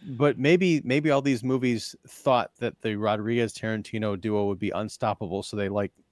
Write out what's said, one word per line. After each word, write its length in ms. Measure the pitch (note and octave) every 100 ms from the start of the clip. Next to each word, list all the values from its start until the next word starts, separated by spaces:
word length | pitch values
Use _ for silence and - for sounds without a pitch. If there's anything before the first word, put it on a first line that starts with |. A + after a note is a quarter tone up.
but 340 | G3+ B2 D3 B2
maybe, 420 | C3+ F3 F#3 D#3 -
maybe 240 | C3+ D3+
all 100 | C#3
these 200 | C#3 B2+
movies 520 | B2+ C3 B2 A2+ - - -
thought 440 | - - B2 G#2+ -
that 220 | A#2+ -
the 140 | A#2 G#2
Rodriguez-Tarantino 1200 | G#2+ G#2+ G#2+ A#2+ A2+ - A2 A2 G#2 A2 G#2+ G2+
duo 240 | A2 G#2+ G2+
would 120 | F#2+
be 100 | G2+
unstoppable, 720 | F2+ G#2+ - A2 G2+ G2 F#2+
so 120 | - G#2
they, 120 | G2
like, 220 | G2+ G2+ - _